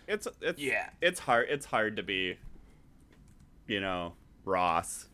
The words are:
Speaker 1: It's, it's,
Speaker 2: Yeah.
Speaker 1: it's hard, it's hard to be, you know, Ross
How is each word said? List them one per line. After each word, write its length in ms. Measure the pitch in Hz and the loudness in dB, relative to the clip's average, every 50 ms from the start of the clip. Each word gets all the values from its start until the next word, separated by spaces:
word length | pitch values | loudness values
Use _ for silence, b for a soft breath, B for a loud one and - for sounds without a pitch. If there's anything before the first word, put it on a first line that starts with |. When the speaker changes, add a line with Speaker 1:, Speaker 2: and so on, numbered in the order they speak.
| b b | b b
Speaker 1:
It's, 180 | 202 208 - - - - | -6 -4 -4 -6 -10 -6
it's, 180 | - 156 175 - | -6 -6 -4 -4
Speaker 2:
Yeah. 300 | 143 127 117 104 - - - - | -2 -2 -2 -2 -2 -4 -4 0
Speaker 1:
it's 200 | 160 175 180 - | 0 0 0 0
hard, 260 | - - 123 117 123 - | 2 4 4 4 4 2
it's 180 | 147 143 - - | 0 -2 -2 0
hard 280 | - 117 110 107 110 | 0 2 2 2 0
to 80 | 104 98 | -2 -2
be, 320 | 87 98 95 92 90 90 - - - - - - - - - - - - - - - - - - - - - - - - - - - | -2 0 0 0 0 -2 -4 -10 -16 -16 -16 -20 -20 -20 -20 -20 -20 -20 -20 -20 -20 -20 -20 -20 -20 -20 -20 -20 -20 -20 -16 -8 -4
you 120 | 110 101 | -2 -2
know, 340 | 95 95 92 90 87 85 87 - - - - - - | 0 0 -2 -2 -4 -6 -8 -12 -20 -20 -20 -10 -4
Ross 640 | 95 95 92 90 87 82 82 95 - - - - - | 0 2 4 4 4 4 2 0 -2 -6 -10 -12 -16